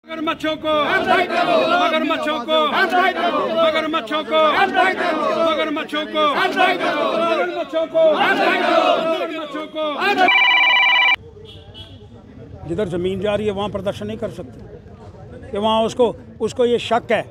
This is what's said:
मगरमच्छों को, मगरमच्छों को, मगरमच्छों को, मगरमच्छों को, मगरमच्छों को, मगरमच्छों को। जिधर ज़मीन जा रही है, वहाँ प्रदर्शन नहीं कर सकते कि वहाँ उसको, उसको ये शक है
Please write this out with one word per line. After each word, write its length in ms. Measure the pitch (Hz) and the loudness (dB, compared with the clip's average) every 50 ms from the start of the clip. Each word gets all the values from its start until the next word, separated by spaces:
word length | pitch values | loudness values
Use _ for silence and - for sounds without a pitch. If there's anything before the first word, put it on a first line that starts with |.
| _ | _
मगरमच्छों 520 | - 320 320 302 320 311 311 - 311 311 | -12 -10 -6 -4 -4 -4 -2 -4 -4 -4
को, 160 | 311 311 311 311 302 294 330 349 359 320 330 - 370 349 339 330 339 349 359 339 - - - 339 349 | -4 -2 -2 0 0 0 0 0 0 2 2 2 2 2 0 0 0 0 2 2 2 2 4 2 2
मगरमच्छों 580 | 349 330 311 320 320 311 320 285 - 302 311 311 | 2 2 0 0 0 0 -2 -2 -2 -4 -4 -4
को, 160 | - 311 311 320 311 294 | -2 0 2 2 2 2
मगरमच्छों 1500 | 339 349 359 349 - 359 359 381 359 339 339 349 330 339 - 320 330 330 330 320 311 320 311 311 311 330 - 220 294 311 302 | 2 2 0 2 2 2 2 2 0 0 -2 0 0 0 -2 -2 0 2 2 2 2 0 -2 -2 -4 -4 -4 -2 -4 -4 -4
को, 160 | - - 311 311 311 285 359 403 381 381 370 359 381 370 - 370 349 311 311 294 277 311 320 330 | 0 2 2 4 4 4 2 2 2 4 2 2 2 2 0 -2 -2 -2 0 0 -2 0 0 0
मगरमच्छों 580 | 330 320 302 320 320 302 311 302 - - 302 311 | 0 0 0 -2 -2 -4 -6 -6 -4 -4 -6 -6
को, 200 | 311 311 311 302 294 277 | -2 -2 0 0 2 2
मगरमच्छों 1500 | 330 381 370 - 381 370 370 359 - 330 320 - 294 285 277 - 330 330 339 330 311 349 349 349 349 320 - 302 320 330 | 0 0 0 2 2 2 2 2 0 -2 -2 -2 0 -2 -2 0 0 0 0 0 0 -2 -2 -4 -6 -6 -4 -2 -4 -4
को, 160 | 320 320 320 320 320 302 | 0 2 4 4 4 4
मगरमच्छों 1500 | 330 403 370 381 - - - - - - - 339 - - - 349 - 330 320 330 330 - - 311 320 311 294 294 302 311 | 4 2 2 2 2 2 2 2 2 2 2 2 4 4 4 2 2 2 -2 -2 -2 -4 -6 -6 -8 -8 -8 -8 -10 -10
को। 180 | 302 302 311 311 302 294 262 349 392 403 370 370 370 370 392 - - - 370 - - - - - - - 480 - - - - - - - - - - - - - - - - - - - - - - - - - - - - - - - - - 147 | -8 -6 -4 -4 -4 -2 -2 0 0 2 4 4 4 6 4 4 4 4 4 4 4 4 4 4 4 4 4 4 4 2 0 -2 -16 -20 -20 -20 -20 -20 -20 -20 -20 -20 -20 -20 -18 -20 -20 -20 -20 -20 -20 -20 -20 -20 -20 -20 -18 -18 -16 -10 -8
जिधर 200 | 165 170 214 180 | -4 -4 -4 -4
ज़मीन 320 | 160 175 175 185 196 190 | -4 -2 -2 -2 -4 -2
जा 140 | 185 208 208 | -2 -2 -2
रही 120 | 208 214 | 0 -2
है, 60 | 214 202 | -2 -4
वहाँ 160 | 190 202 208 | -4 -6 -6
प्रदर्शन 380 | - 202 185 202 190 - 208 | -6 -4 -6 -6 -6 -6 -8
नहीं 120 | 208 220 214 | -10 -8 -8
कर 120 | 220 196 | -8 -10
सकते 1200 | 175 - 170 - - - - - - - - - - - - - - - - - - - - - | -10 -12 -16 -16 -16 -18 -20 -20 -20 -20 -20 -20 -20 -20 -20 -20 -20 -20 -20 -18 -18 -18 -16 -8
कि 80 | - 196 | -6 -2
वहाँ 240 | 208 220 220 220 226 | 0 0 2 2 0
उसको, 320 | 214 - - 247 220 175 - - - - - | 0 2 2 0 0 0 -4 -14 -20 -10 -6
उसको 240 | 226 214 - - 247 | -6 -6 -2 0 0
ये 140 | 240 240 220 | 2 2 0
शक 340 | - - 226 240 - - 226 | 0 0 -2 -2 0 0 -2
है 100 | 190 147 - | -2 -2 -6